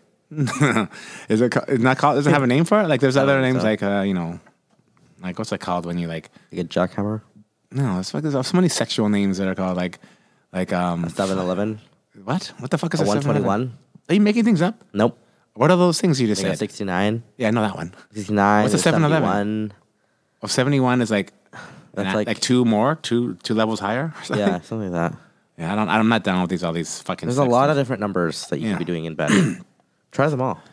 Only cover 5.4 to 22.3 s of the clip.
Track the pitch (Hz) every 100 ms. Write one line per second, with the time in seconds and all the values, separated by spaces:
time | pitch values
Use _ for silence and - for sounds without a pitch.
5.4 | 107 98 - 90 85 87 82 82 - _
6.4 | - 90 82 90 92 - 104 110 - -
7.4 | _ _ _ 131 127 90 92 147 151 135
8.4 | 131 180 180 - 113 - 104 101 98 95
9.4 | 95 92 92 90 90 - - _ _ _
10.4 | _ 90 90 90 87 85 82 - 95 95
11.4 | 90 92 107 107 - _ _ 101 98 175
12.4 | - - 127 170 165 156 101 107 139 107
13.4 | 98 104 127 - _ - - 202 208 233
14.4 | 226 165 180 - _ 101 117 - _ _
15.4 | _ 107 151 175 180 160 180 131 110 98
16.4 | 95 - 107 - 98 90 104 117 - -
17.4 | 110 117 107 82 85 - - 107 98 104
18.4 | 101 104 107 - 175 165 151 160 90 101
19.4 | 104 107 107 - _ _ _ _ _ -
20.4 | 110 - 131 143 127 127 110 101 - _
21.4 | _ - - - - 98 95 104 110